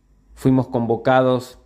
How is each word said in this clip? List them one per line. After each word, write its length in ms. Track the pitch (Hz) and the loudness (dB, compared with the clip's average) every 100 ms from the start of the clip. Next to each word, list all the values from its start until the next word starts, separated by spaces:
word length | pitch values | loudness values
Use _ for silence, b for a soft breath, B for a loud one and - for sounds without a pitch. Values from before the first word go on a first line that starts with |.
| _ _ _ | _ _ _
fuimos 340 | - 135 131 123 | -6 0 0 0
convocados 880 | 123 117 113 135 131 131 127 127 - | -4 -2 -2 2 2 2 0 -4 -20